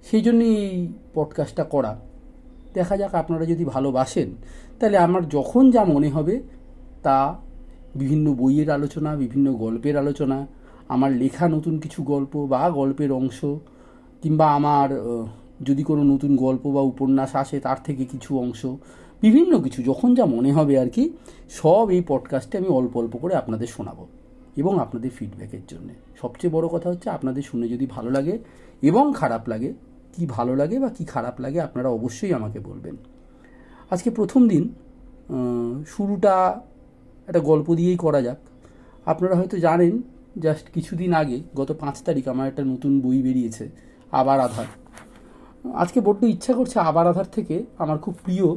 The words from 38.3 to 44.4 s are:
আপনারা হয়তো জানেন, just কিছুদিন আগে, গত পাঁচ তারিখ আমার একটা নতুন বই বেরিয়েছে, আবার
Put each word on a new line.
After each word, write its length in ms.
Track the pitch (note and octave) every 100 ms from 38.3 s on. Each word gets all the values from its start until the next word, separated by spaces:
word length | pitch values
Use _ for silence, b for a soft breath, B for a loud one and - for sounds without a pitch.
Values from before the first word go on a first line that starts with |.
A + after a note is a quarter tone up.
| C3 - - b b b b -
আপনারা 280 | D#3+ F3+
হয়তো 240 | F3+ F#3 G3
জানেন, 440 | E3 E3+ F3 A3+ - - - -
just 340 | D#3 D3+ -
কিছুদিন 380 | E3+ - E3+ F3+
আগে, 280 | D#3+ D3 B2 E3 C3+
গত 160 | C#3
পাঁচ 300 | D3+ C#3+ C#3+
তারিখ 260 | - C#3+ C3
আমার 200 | B2+ C3+
একটা 160 | C#3
নতুন 360 | C3+ B2+ C#3+ C#3
বই 220 | B2+ C3
বেরিয়েছে, 460 | C3 B2+ A#2 A2 A2 B B B B
আবার 280 | C3+ C3 C3+